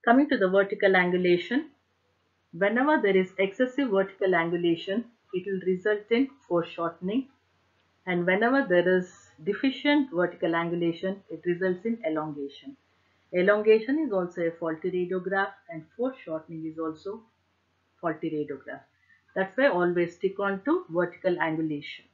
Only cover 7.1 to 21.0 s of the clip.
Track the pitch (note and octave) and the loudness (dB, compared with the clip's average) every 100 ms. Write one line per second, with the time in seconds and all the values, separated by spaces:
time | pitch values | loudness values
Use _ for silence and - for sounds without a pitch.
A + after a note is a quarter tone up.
7.1 | A#3 C4 _ _ _ _ _ _ _ F#3 | -4 -4 _ _ _ _ _ _ _ -4
8.1 | F3 F3 F#3+ A#3 C4+ A3 F3 F3 F#3 F3+ | -2 2 2 4 2 4 4 4 2 0
9.1 | - - _ D#3 G3+ C4+ - D4 D4 C4+ | -16 -20 _ -6 -2 -2 0 2 2 2
10.1 | E3+ F3 - E3+ E3 E3+ F3 E3+ E3 F#3+ | 0 -2 0 -2 0 -2 0 -2 -2 -6
11.1 | G3 _ E3 F3 F3 F#3 F3+ A3+ A3+ D#3+ | -6 _ -6 -4 0 0 -2 -4 -4 -2
12.1 | D#3 D#3 C#3+ C#3 - C3+ C#3 _ _ _ | -2 -4 -8 -10 -12 -18 -20 _ _ _
13.1 | _ _ F3+ F#3+ G#3 A3 A3 A3 D4+ D4 | _ _ 0 4 4 6 4 4 -2 0
14.1 | G3 F3 F3+ E3 E3 E3 D#3 F#3 F3+ F3 | -2 -4 -4 -4 -2 -6 -4 -4 -2 -2
15.1 | F#3 F#3 G3 G3 - - D#3+ D3+ - C4 | -4 -2 -2 -4 -8 -16 -16 -14 -6 -6
16.1 | B3+ - D#3+ D#3 E3 D#3+ D#3 D#3+ D#3 G3 | -6 -10 -10 -8 -12 -10 -6 -8 -8 -12
17.1 | A3+ _ _ _ _ _ _ _ _ E3+ | -12 _ _ _ _ _ _ _ _ -6
18.1 | D#3+ D#3+ D3+ C#3+ C#3 - - _ _ _ | -4 -4 -4 -6 -8 -12 -16 _ _ _
19.1 | _ _ F#3+ F#3+ - C#4 F3 F3 F3 F3 | _ _ -4 -4 2 2 4 2 2 -2
20.1 | - G3 G3 G3 F#3+ C#4+ F4 - E3 | -2 -4 -2 -4 -2 -2 -2 -2 -4